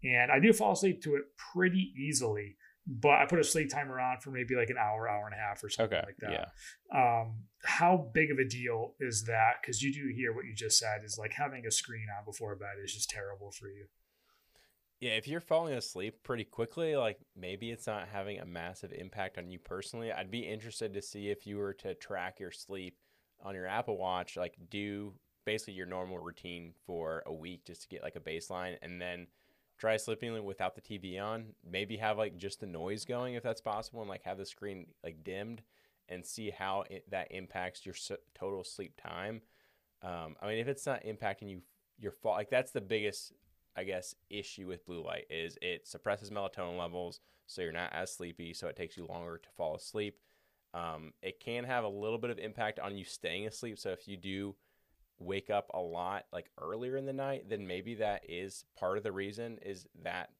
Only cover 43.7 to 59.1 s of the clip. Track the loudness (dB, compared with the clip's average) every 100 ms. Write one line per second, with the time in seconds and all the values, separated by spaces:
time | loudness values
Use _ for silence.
43.7 | -8 -4 -4 -4 -14 _ -8 -8 -8 -8
44.7 | -8 -6 -8 -4 -6 -4 -4 -6 -4 -4
45.7 | -4 -6 -8 -2 -2 -2 -4 -4 -4 -4
46.7 | -2 -4 -4 -6 -8 _ _ _ -6 -4
47.7 | -2 -2 -2 -4 -6 -8 -8 -10 -6 -6
48.7 | -4 -8 -8 -10 -8 -8 -10 -14 -4 -2
49.7 | -2 -4 -2 -2 -4 _ _ _ _ _
50.7 | -4 -4 -4 -8 -8 -8 -6 -6 -4 0
51.7 | 0 0 -2 -2 0 0 -2 -4 -2 -2
52.7 | 0 -4 -4 -8 -4 -2 -2 -4 -6 -8
53.7 | -6 -4 -4 -6 -8 -4 -2 -2 -6 _
54.7 | _ _ _ _ _ -4 -4 2 0 2
55.7 | -4 -2 -2 0 -2 -4 -8 -8 -10 -6
56.7 | -4 -2 -2 -2 -2 -2 -2 -2 -4 -2
57.7 | -4 -4 0 0 0 -2 -6 -6 -8 -16
58.7 | -2 0 2 0